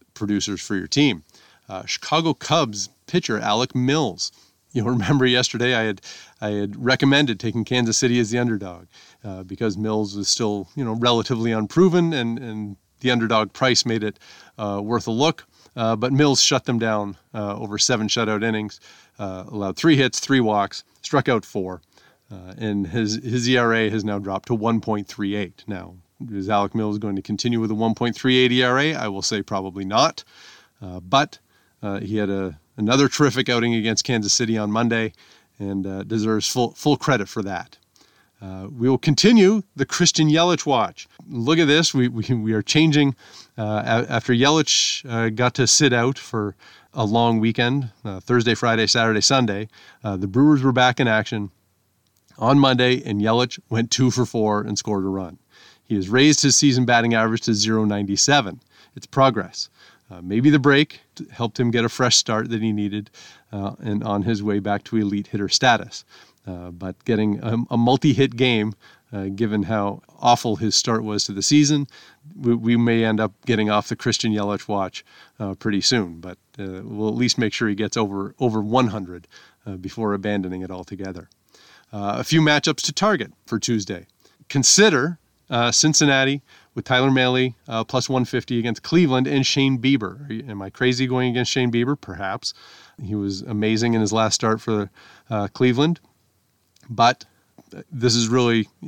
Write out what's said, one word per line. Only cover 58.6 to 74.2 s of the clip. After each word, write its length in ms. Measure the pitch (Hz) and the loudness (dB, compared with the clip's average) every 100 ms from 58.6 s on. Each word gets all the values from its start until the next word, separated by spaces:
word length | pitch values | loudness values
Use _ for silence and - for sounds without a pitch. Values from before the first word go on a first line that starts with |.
| _ _ _ - | _ _ _ -20
It's 100 | - | -6
progress. 600 | - 135 107 92 - - _ - _ - | 2 2 2 -4 -10 -14 _ -20 _ -20
Uh, 100 | 90 | -14
maybe 280 | 90 104 139 | -4 2 4
the 80 | 147 | 6
break 420 | 139 139 151 - _ | 6 4 2 -4 _
t-, 120 | - - | -18 -14
helped 300 | - 117 - | -8 -6 -2
him 100 | 120 | 0
get 140 | 117 | 0
a 40 | 113 | 0
fresh 280 | - 127 - | 0 2 2
start 320 | - 110 110 | 0 -2 -2
that 120 | 113 | -2
he 100 | 110 | -2
needed, 380 | 104 104 104 101 - - - _ | -2 -2 -4 -10 -16 -20 -20 _
uh, 220 | 104 98 - | -8 -8 -8
and 220 | 113 104 | -6 -4
on 200 | 107 101 | -2 -2
his 200 | 101 110 | -2 -2
way 160 | 104 101 | -2 -2
back 240 | 101 101 | -2 -4
to 120 | - 113 | -2 -2
elite 320 | 104 101 98 | -2 -2 -4
hitter 200 | 104 98 | -6 -2
status. 560 | - 131 117 - - - - - _ - | 2 4 2 0 -16 -18 -20 -20 _ -16
Uh, 240 | 90 87 | -14 -14
but 340 | 87 95 90 | -12 -12 -8
getting 340 | - 110 107 101 | -2 0 2 0
a, 140 | 117 113 117 | -2 -4 -2
a 60 | 120 | 2
multi-hit 580 | 117 139 156 135 135 117 | 4 4 4 4 2 2
game, 380 | 127 117 107 104 - _ _ | 2 2 0 -6 -16 _ _
uh, 140 | 104 98 | -8 -6
given 300 | 98 113 104 | -2 -2 0
how 360 | 92 110 101 - - _ | 0 -2 -2 -6 -14 _
awful 360 | 123 123 120 104 | 2 2 2 -2
his 180 | 107 | 0
start 300 | - - 113 | 0 0 -2
was 200 | 110 104 | -2 -4
to 80 | - | -4
the 100 | 98 | -4
season, 440 | 95 147 143 151 139 - - _ 147 - | 2 4 4 2 -2 -10 -20 _ -20 -6
we, 180 | 123 | -2
we 220 | 117 113 117 | 0 2 2
may 280 | 117 113 | 4 2
end 160 | 113 107 | 2 0
up 120 | 107 - | -2 -4
getting 240 | - 113 107 | -2 0 2
off 200 | 104 - | 0 -2
the 80 | 113 | -4
Christian 360 | 123 113 | -2 -2